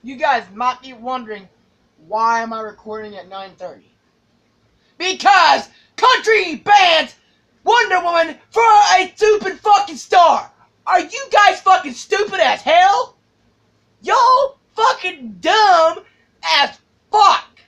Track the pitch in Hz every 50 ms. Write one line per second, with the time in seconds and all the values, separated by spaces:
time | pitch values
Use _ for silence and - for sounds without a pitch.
0 | _ 240 269 247 302 294 269 233 196 180 190 202 247 254 247 247 262 269 254 226
1 | 226 247 254 254 233 220 214 208 190 180 _ _ _ _ _ _ _ _ _ _
2 | 156 160 202 220 226 226 233 226 226 226 226 220 220 214 202 _ _ 220 214 220
3 | 214 214 202 190 170 180 190 196 196 190 175 _ 185 175 143 _ _ _ _ _
4 | _ _ _ _ _ _ _ _ _ _ _ _ _ _ _ _ _ _ _ _
5 | 339 370 381 - - 359 403 370 339 302 277 - - - _ _ _ _ _ -
6 | - 508 508 - - 427 440 427 381 339 311 - _ - 415 403 381 349 330 320
7 | 285 233 - _ _ _ _ _ _ _ _ _ _ 403 440 480 453 415 370 359
8 | 349 349 339 339 330 320 294 - _ _ _ 427 466 453 427 415 415 359 370 370
9 | 370 370 - - 415 427 427 415 403 381 370 - _ 427 403 392 - - 320 233
10 | - - - 370 349 320 285 - - - _ _ _ _ _ _ _ - 359 370
11 | 339 311 - 523 554 523 - 427 415 392 - - - 381 370 - - 285 240 -
12 | - _ 392 392 403 403 392 381 320 254 208 - - 269 311 349 359 392 403 494
13 | 508 - _ _ _ _ _ _ _ _ _ _ _ _ _ _ _ _ _ _
14 | - - 415 523 480 508 508 523 554 539 - _ _ _ _ - 440 523 523 -
15 | - 370 359 294 254 226 202 175 175 311 381 440 427 403 370 330 320 330 330 -
16 | - _ _ _ _ _ _ _ - 330 320 294 285 285 - _ _ _ _ _
17 | _ _ - 427 415 381 - - - _ _ _ _